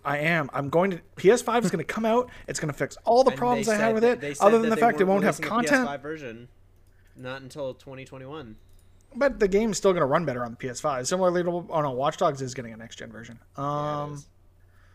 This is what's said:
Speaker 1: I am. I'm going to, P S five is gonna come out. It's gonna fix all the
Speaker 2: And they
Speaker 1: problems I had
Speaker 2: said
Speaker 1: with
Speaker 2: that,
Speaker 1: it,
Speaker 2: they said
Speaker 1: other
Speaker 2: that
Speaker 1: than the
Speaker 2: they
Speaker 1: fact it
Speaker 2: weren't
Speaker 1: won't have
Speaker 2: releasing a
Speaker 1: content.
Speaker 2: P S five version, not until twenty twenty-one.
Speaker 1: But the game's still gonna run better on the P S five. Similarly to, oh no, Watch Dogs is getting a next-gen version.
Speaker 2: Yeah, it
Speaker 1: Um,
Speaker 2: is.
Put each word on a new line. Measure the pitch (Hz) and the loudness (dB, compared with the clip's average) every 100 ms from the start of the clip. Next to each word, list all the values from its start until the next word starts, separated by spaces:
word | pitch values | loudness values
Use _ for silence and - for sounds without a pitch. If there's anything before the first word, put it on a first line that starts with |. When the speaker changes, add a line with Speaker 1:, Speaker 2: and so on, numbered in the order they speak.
Speaker 1:
I | 143 147 | -4 -2
am. | 156 170 139 | 0 0 -2
I'm | 131 139 | -4 0
going | 160 196 | 2 2
to, | 175 - - | -2 -10 2
P | 180 | 4
S | 240 | 4
five | 240 233 | 2 0
is | 202 | 0
gonna | 170 | -2
come | - - | -4 -2
out. | 220 240 247 - - | 0 0 -2 -8 -10
It's | - | -6
gonna | 156 | -6
fix | 135 139 - | -4 -6 -2
all | - 240 | 4 6
the | 262 | 6
Speaker 2:
And | 135 | 2
they | |
Speaker 1:
problems | 247 240 214 | 0 2 2
I | |
had | 208 | 2
Speaker 2:
said | 220 | 2
Speaker 1:
with | 220 | 4
Speaker 2:
that, | 233 | 2
Speaker 1:
it, | 247 | 2
Speaker 2:
they | 147 | -4
said | 143 202 | 4 6
Speaker 1:
other | 226 | 6
Speaker 2:
that | |
Speaker 1:
than | 226 | 4
the | 226 | 4
Speaker 2:
they | |
Speaker 1:
fact | 233 156 | 4 4
it | |
Speaker 2:
weren't | 190 | 2
Speaker 1:
won't | 196 | 4
have | 190 - | 2 0
Speaker 2:
releasing | - | -2
a | |
Speaker 1:
content. | 220 - | 0 2
Speaker 2:
P | 262 | 2
S | 247 | 0
five | 143 | -6
version, | 143 156 131 113 123 _ _ _ _ _ _ - | -10 -10 -12 -14 -18 _ _ _ _ _ _ -16
not | 127 135 | -12 -12
until | 131 151 135 | -12 -10 -8
twenty | 127 - 131 | -10 -16 -16
twenty-one. | 131 135 131 156 120 110 - - - - _ 233 | -16 -16 -14 -14 -14 -18 -20 -20 -20 -20 _ -2
Speaker 1:
But | 277 220 | 0 2
the | 202 | 2
game's | 196 226 185 | 4 2 2
still | 196 | 2
gonna | 175 139 | 4 2
run | 156 156 | 2 0
better | 123 | -4
on | 120 | -6
the | 113 | -8
P | 127 | -10
S | 120 | -4
five. | 151 131 127 | -4 -2 -2
Similarly | 185 185 175 | 2 2 2
to, | 175 | 0
oh | 175 165 165 | -4 -2 -2
no, | 143 | -2
Watch | 123 143 - | 0 -2 2
Dogs | 175 135 | 0 0
is | 131 | -6
getting | 123 117 | -8 -12
a | 110 | -14
next-gen | 113 - 120 | -16 -16 -16
version. | 110 117 113 - - | -14 -16 -18 -16 -8
Speaker 2:
Yeah, | |
it | 143 | -4
Speaker 1:
Um, | 147 147 147 147 | -4 -4 -4 -8
Speaker 2:
is. | 143 - _ _ _ - _ - | -12 -18 _ _ _ -20 _ -20